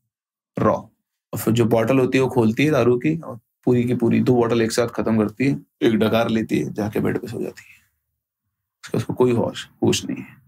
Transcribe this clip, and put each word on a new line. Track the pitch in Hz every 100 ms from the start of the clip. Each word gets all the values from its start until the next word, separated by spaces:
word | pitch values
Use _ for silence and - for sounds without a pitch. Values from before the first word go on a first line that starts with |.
| _ _ _ _ _ -
रॉ। | 107 - - _ _ _ _
और | 107
फिर | 117
जो | 113 110
bottle | 113 113 135
होती | 127 135
है, |
वो | 127
खोलती | 120 110 113 151
है |
दारू | 143 117 123
की | 151 160
और | 123 120 _ _ -
पूरी | 123
की | 120 123
पूरी | 117 113
दो | 120 123
बॉटल | 117 117
एक | 113
साथ | 123 113
खत्म | - 117 110
करती | 104 - 139
है, | 143 - -
एक | 117 110
डकार | 110 113 113
लेती | 113 110 107
है, | -
जाके | 92 104 104
बेड | 104 -
पे | -
सो | -
जाती | - - -
है। | - _ _ _ _ _ _ _ _ _ _
उसका, | - -
उसको | -
कोई | 98 127
होश, | 117 - - - _
होश | - - -
नहीं | -
है। | - -